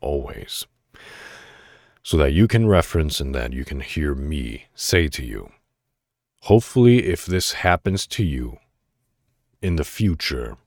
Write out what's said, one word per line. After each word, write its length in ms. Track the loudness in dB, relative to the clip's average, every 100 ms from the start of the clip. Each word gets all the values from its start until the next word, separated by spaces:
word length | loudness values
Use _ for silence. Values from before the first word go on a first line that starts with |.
always, 680 | -6 -6 -6 -12 -12 -12 -14 _ _ -20 -20 -20 -20 -20 -20 -20 -20 _ _ _
so 140 | -2 2
that 160 | 4
you 160 | 4 4
can 180 | 4 4
reference 540 | 4 2 0 -2 -4
and 140 | -4
that 180 | -6 -6
you 120 | -8
can 160 | -8 -10
hear 340 | -8 -6 -4
me 500 | -4 -6 -6 -6 -10 -16
say 320 | -10 0 2 2
to 160 | -2
you, 280 | -10 -12 -14 _ _ _ _ _ _ _ _ _
hopefully 640 | 4 4 4 6 8 6 4
if 200 | -4 -2
this 260 | -2 -2
happens 540 | 0 2 2 0 -2 -4
to 180 | -4
you 340 | -2 -2 -8 -12 _ _ _ _ _ _ _ _ _ _
in 160 | -4 -2
the 80 |
future, 720 | -4 0 0 0 -4 -6 -8 -12